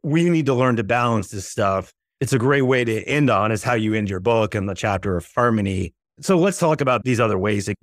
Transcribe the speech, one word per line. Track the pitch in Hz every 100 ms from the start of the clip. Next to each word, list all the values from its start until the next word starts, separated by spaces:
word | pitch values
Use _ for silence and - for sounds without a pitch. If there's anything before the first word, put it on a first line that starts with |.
we | 151 160 175
need | 165 139
to |
learn | 123 127 117
to | 101
balance | 120 120 113 95
this | 104 -
stuff. | - 101 95 95 _ _ -
It's | 127
a | 135
great | 123 143
way | 127 131 117
to | 110 -
end | 147 135
on | 101 107
is | 110
how | 123
you | 120 110
end | 110 104
your | 95
book | 104 113 104 107
and | 98
the | 95
chapter | 110 95 101 87
of | - -
harmony. | 120 110 98 92 92 - _ _
So | - 180
let's | 196 190
talk | 165 156
about | 135 120
these | 127 117
other | 113 98
ways | 101 104 101
to | 101